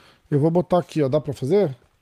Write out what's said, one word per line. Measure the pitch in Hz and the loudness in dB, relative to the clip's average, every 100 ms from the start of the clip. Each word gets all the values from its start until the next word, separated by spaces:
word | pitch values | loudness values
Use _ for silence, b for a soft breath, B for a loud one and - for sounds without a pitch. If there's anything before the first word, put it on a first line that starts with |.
| b b - | b b -4
Eu | 147 | 0
vou | 160 | 2
botar | 175 170 180 | 0 0 0
aqui, | - 156 | 0 -2
ó, | 135 | 0
dá | 147 | -2
pra | 147 | -4
fazer? | 127 131 196 175 131 _ _ | -6 0 0 0 -4 _ _